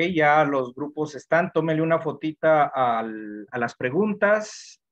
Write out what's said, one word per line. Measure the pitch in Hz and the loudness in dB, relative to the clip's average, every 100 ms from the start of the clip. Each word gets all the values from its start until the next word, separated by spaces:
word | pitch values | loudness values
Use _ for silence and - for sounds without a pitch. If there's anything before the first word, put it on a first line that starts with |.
| 170 | -2
ya | 165 147 151 | 2 4 4
los | 143 139 127 | 2 0 -4
grupos | 131 147 156 151 135 | -6 -10 -6 -6 -8
están. | - 165 180 | -2 0 2
Tómenle | 165 160 156 | 0 0 0
una | 160 165 | 2 0
fotita | 160 139 156 156 160 156 143 | -2 -6 -8 -2 2 4 2
al, | 135 123 113 113 110 107 107 104 | 2 0 0 -4 -8 -10 -12 -10
a | 123 | -6
las | 120 | -6
preguntas, | - 127 156 214 202 202 214 214 - - - _ | -4 -2 0 -2 0 2 2 0 -12 -20 -20 _